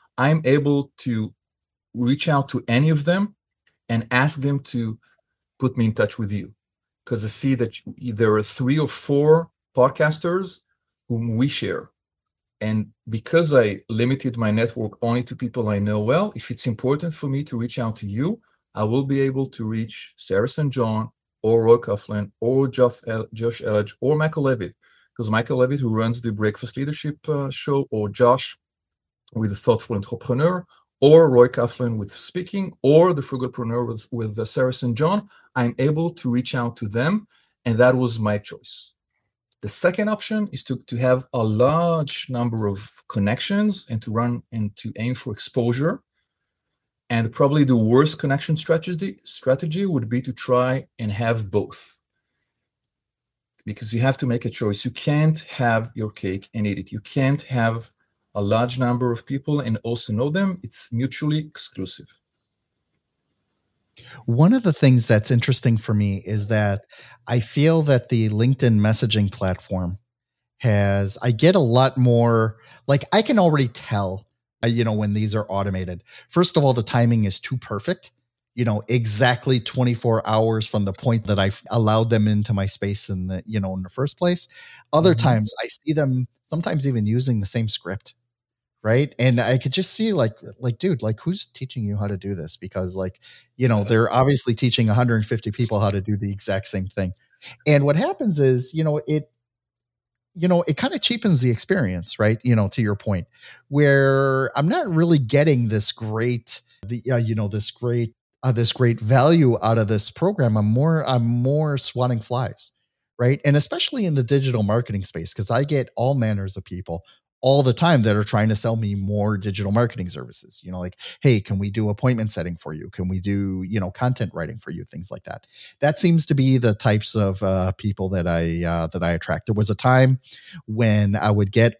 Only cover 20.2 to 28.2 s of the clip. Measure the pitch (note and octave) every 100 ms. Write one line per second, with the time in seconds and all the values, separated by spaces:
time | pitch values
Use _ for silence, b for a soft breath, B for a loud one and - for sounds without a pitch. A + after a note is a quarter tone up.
20.2 | - F#2+ A#2+ - D3 B2+ A2+ A2 A2 _
21.2 | _ _ G#2+ A#2 A2+ A#2+ A#2+ G#2 - G#2+
22.2 | G2+ - A#2 C3 C3+ B2+ B2 - - A2+
23.2 | - A2 A#2 A#2 - G#2 G#2 - B2+ D3+
24.2 | D#3 D#3 C3+ B2 F2+ - b b b -
25.2 | A2 A2 A#2+ B2+ B2+ C#3+ B2 A2 A2+ A#2+
26.2 | A#2 G2+ G#2+ G#2 A#2+ - C#3+ D3+ D3+ C#3+
27.2 | - C#3+ C#3 C3+ - C#3 C3+ A2 G#2 G2+